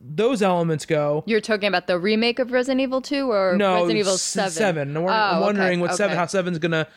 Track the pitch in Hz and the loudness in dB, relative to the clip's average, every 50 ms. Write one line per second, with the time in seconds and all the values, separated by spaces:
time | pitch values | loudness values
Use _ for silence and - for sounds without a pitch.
0 | - 131 151 175 220 262 269 185 208 185 180 175 170 165 160 - - - 160 147 | -16 -10 -4 0 0 0 2 2 2 2 2 2 0 0 -2 -2 -2 -2 0 0
1 | 147 147 147 156 - 208 226 214 - 226 214 196 202 202 180 180 - - 180 170 | 2 0 0 -2 0 0 0 0 0 0 -2 0 0 0 0 0 0 0 -2 0
2 | 175 214 220 220 233 240 240 262 247 240 247 247 247 269 262 262 269 247 262 262 | 0 0 2 2 2 0 0 -2 -2 0 0 -2 0 0 0 0 0 0 -2 -4
3 | 254 - 294 277 269 254 214 196 190 185 180 202 202 190 180 180 175 170 170 208 | -4 -2 -4 -2 0 0 0 2 2 2 2 2 2 2 2 2 2 2 2 0
4 | 196 196 190 180 - - - 214 196 190 160 160 220 190 165 151 139 139 147 160 | 2 0 0 -2 -2 -4 -2 -2 -2 -2 0 0 0 0 0 -2 -4 -4 -4 -2
5 | 170 190 220 220 214 196 175 165 175 208 202 196 190 185 180 175 175 165 185 196 | 0 0 0 2 2 2 2 2 2 2 2 2 0 0 0 0 0 0 0 0
6 | 202 190 180 175 170 - - 190 175 180 175 156 170 165 165 160 151 - - | 0 0 0 0 -2 0 0 -2 -2 -2 -2 -2 -2 0 0 0 -2 -4 -8